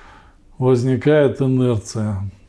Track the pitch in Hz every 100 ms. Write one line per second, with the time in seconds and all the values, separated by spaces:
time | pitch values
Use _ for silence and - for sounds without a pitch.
0 | - - - _ _ - 127 123 131 123
1 | 147 151 135 - 131 127 123 110 - 113
2 | 107 98 98 -